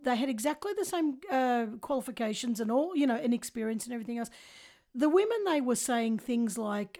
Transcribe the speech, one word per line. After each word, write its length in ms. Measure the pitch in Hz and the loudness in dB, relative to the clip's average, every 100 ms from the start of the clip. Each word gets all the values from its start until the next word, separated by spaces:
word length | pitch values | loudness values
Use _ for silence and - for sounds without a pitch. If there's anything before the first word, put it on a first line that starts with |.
they 120 | 262 233 | 0 0
had 140 | 269 | 0
exactly 420 | 220 277 302 403 403 | 0 -2 -2 -4 -4
the 100 | 359 | -2
same, 320 | 349 311 262 - | 0 0 -2 -2
uh, 360 | 262 254 240 220 226 | 0 2 2 0 -6
qualifications 800 | - 269 262 214 214 214 240 220 | -2 -2 -2 -4 -4 -2 -2 -2
and 100 | 220 | 2
all, 260 | 254 339 320 | 2 2 2
you 100 | 277 | 2
know, 80 | 233 | 2
and 180 | 247 | 2
experience 500 | 240 - 233 220 220 | 0 -2 -6 -4 -4
and 80 | 240 | -6
everything 240 | 240 220 233 | -10 -8 -8
else. 120 | 233 - - - - - _ | -8 -12 -20 -20 -20 -20 _
The 140 | 247 302 | 2 4
women, 360 | 359 440 453 | 6 4 2
they 160 | 392 302 | 2 2
were 160 | 247 233 | 2 0
saying 420 | - 233 226 220 | 0 0 0 0
things 400 | - 233 226 208 | 0 0 0 -2
like, 400 | 208 208 202 | -4 -4 -6